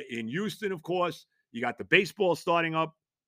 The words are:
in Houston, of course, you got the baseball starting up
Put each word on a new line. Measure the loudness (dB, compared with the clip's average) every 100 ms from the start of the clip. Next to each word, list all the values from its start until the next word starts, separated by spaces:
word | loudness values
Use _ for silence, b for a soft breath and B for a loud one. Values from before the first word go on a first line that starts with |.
| -6
in | -8 -4
Houston, | -4 -4 -4 -6
of | -6
course, | -4 -2 -2 -4 -14 _ _
you | -6
got | -4 -4
the | 2
baseball | 4 4 2 2 2
starting | 2 2 2 0
up | -2 -6 _ _